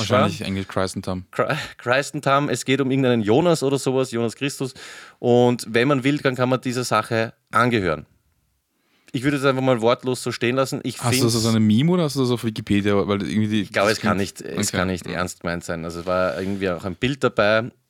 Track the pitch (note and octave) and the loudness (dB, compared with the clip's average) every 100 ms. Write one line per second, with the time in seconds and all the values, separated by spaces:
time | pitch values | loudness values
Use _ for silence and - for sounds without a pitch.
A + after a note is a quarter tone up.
0 | G2+ G#2+ D3 D#3 G2 F#2+ F#2+ - F#2+ G#2 | 2 2 2 -2 -6 -6 -4 -4 -4 -4
1 | G2 F#2 F#2 - - D3+ - - A#2+ C3 | -8 -8 -6 -4 -2 -2 -6 -10 -2 0
2 | C#3+ D3 C#3 C#3 D3 B2 - C3 C3+ C3+ | 0 -4 2 2 2 -2 0 0 2 2
3 | B2+ A#2+ G2+ B2 E3+ D#3+ C3+ C3+ C#3 C3 | 2 2 4 4 4 2 0 0 0 0
4 | C3 A#2 A#2 - C#3 - C3 - - - | -2 -2 -4 -4 -8 -6 -8 -10 -18 -18
5 | - _ A#2+ A#2+ B2 A#2+ A2+ A2+ C3 C#3 | -20 _ 4 6 6 2 0 0 2 2
6 | C3 D3 C#3 B2+ B2+ C3 C3 A#2+ A#2+ G#2+ | 2 0 0 0 0 0 -2 -4 0 0
7 | - A2+ A2+ - _ A2 B2 A#2 F2+ D2+ | 0 -2 -2 -8 _ 0 2 2 0 -2
8 | - _ _ _ _ _ _ _ _ _ | -8 _ _ _ _ _ _ _ _ _
9 | _ C3+ C#3 C#3+ C3+ C3 C3 A#2+ A2+ A#2+ | _ -4 -2 0 0 2 2 2 2 2
10 | B2+ B2 B2+ - A#2 C3 C3 C3+ B2+ - | -2 -4 -4 -2 0 0 -2 -4 -8 -4
11 | A#2+ B2+ B2 A2+ A2+ A2+ A2 G#2+ D#3+ F3+ | 0 2 2 2 2 4 4 4 4 2
12 | D3+ C3+ B2 A#2+ A#2 A2 G#2+ G2+ G2+ G2+ | 0 0 0 0 -4 -6 -2 0 2 2
13 | F2 G2+ D2+ G2+ G#2+ G#2+ F#2 - G#2 G#2+ | 2 -2 0 -2 0 -2 -2 0 2 2
14 | G#2 F#2 G2 - - F2+ G#2 F2+ F#2 F2+ | 0 -2 -2 -8 -8 -4 -4 -2 -2 -4
15 | - E2+ F2+ - F2+ E2+ - E2+ E2 E2+ | -6 -6 -6 -6 -6 -6 -6 -8 -8 -8
16 | F2 F#2 F#2 D2 F#2+ G2+ F#2+ E2 G2+ E2+ | -2 0 0 -2 -6 -4 -4 -4 -6 -4
17 | B2+ C#3+ B2 - G#2 A2 A#2+ - | -4 0 0 2 4 2 0 -12